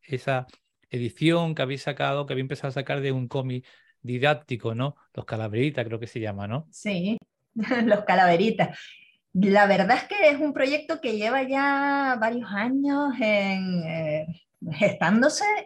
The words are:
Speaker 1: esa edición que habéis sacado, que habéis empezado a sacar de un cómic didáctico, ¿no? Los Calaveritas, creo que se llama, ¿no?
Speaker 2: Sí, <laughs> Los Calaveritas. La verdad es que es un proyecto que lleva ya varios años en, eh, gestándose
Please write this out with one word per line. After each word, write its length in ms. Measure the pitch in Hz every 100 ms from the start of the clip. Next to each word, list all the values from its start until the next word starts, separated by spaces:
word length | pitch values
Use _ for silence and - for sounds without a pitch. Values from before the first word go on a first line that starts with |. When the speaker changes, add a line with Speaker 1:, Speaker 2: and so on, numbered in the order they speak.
Speaker 1:
esa 420 | - 131 - 131 127 _ _ _ _
edición 640 | 127 120 - 156 170 165 156
que 80 |
habéis 180 | 131 135
sacado, 460 | - 139 139 139 139
que 60 |
habéis 100 | 131
empezado 260 | 131 143 143
a 40 |
sacar 280 | 139 135 143
de 100 | 139
un 160 | 131 123
cómic 380 | 139 131 127 - _ _ _
didáctico, 720 | 123 123 143 147 - 117 117 113
¿no? 200 | 135 - _ -
Los 100 | 113
Calaveritas, 600 | 110 110 107 143 131 113
creo 120 | 110
que 60 | 110
se 140 | 123
llama, 280 | 110 98 101
¿no? 200 | 123 160
Speaker 2:
Sí, 460 | - 214 190 185 233 - _ _ -
<laughs> 300 | 214 247 226
Los 180 | 208 -
Calaveritas. 720 | 185 180 170 220 - 165 - - - - _ _
La 320 | 180 196 196 202
verdad 320 | 196 185 254
es 60 |
que 260 | - 403 311
es 100 | 285
un 140 | 302
proyecto 480 | 302 269 294 294 320
que 160 | 247 220
lleva 240 | 214 269
ya 720 | 262 269 277 277 277 277 277 247
varios 300 | 220 240 208
años 600 | 196 233 269 277 277 285 240
en, 640 | 220 208 196 190 185 180 160
eh, 380 | 165 160 151 160 170 _ _ -
gestándose 720 | 151 202 - 165 220 277 - 415 415